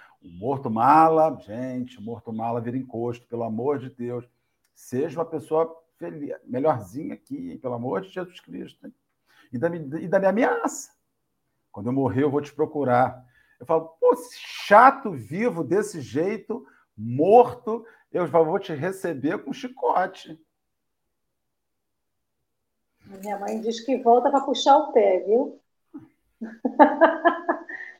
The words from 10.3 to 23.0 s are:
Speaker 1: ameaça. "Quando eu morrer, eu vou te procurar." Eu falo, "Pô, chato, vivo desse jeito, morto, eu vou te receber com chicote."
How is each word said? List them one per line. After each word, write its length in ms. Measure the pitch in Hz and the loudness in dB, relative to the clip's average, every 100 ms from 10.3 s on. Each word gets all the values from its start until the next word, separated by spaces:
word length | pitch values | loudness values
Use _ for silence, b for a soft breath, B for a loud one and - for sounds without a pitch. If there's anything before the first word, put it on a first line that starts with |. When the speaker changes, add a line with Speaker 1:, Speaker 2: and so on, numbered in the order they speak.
Speaker 1:
ameaça. 640 | 202 294 480 349 - - _ _ _ _ _ _ _ _ | 2 0 0 -4 -8 -16 _ _ _ _ _ _ _ _
"Quando 140 | 104 110 | -8 -4
eu 60 | |
morrer, 300 | 135 127 131 | -2 0 2
eu 80 | 147 | 0
vou 100 | 147 | 0
te 120 | 143 | -4
procurar." 720 | - 151 151 131 123 123 - - _ _ - | -6 -4 -2 0 2 2 -2 -20 _ _ -14
Eu 60 | - | -2
falo, 300 | 160 160 - | -2 -2 0
"Pô, 140 | 247 247 - | 2 2 -2
chato, 800 | - - - - 208 262 - 220 | -18 -16 -8 6 10 10 6 -8
vivo 500 | 139 101 170 240 165 | -8 -8 -4 -2 -2
desse 380 | 135 196 208 165 | -2 -2 -2 -10
jeito, 640 | 110 127 185 214 - 226 b b b - | -6 -2 -2 -4 -8 -12 b b b -12
morto, 880 | 113 127 175 233 233 - 220 226 b b b | -6 0 8 8 8 0 -8 -8 b b b
eu 140 | 175 165 | -4 2
vou 320 | 165 160 196 | 2 2 0
te 160 | 196 | -4
receber 640 | 147 175 190 175 139 139 202 | -6 -6 -6 -8 -4 -4 -4
com 140 | - | -8
chicote." 840 | - 254 - - - 185 - 175 160 _ _ _ _ _ _ _ _ _ _ _ _ _ _ _ _ _ _ _ _ _ _ _ _ _ _ | -12 -12 -4 -2 0 -2 -6 -20 -20 _ _ _ _ _ _ _ _ _ _ _ _ _ _ _ _ _ _ _ _ _ _ _ _ _ _